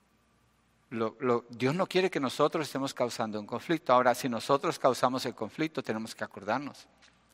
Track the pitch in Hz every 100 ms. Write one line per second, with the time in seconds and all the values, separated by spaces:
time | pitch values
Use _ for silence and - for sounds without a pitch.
0 | _ _ _ _ _ _ _ _ _ 113
1 | 110 - 131 120 - 117 131 175 185 185
2 | 185 160 127 - 151 170 139 135 131 -
3 | 123 - 110 104 104 117 - 160 - 123
4 | 123 120 131 113 - 139 175 143 139 120
5 | 127 131 123 - 104 - 156 - 127 110
6 | 110 - 107 104 98 127 143 - - _
7 | _ _ _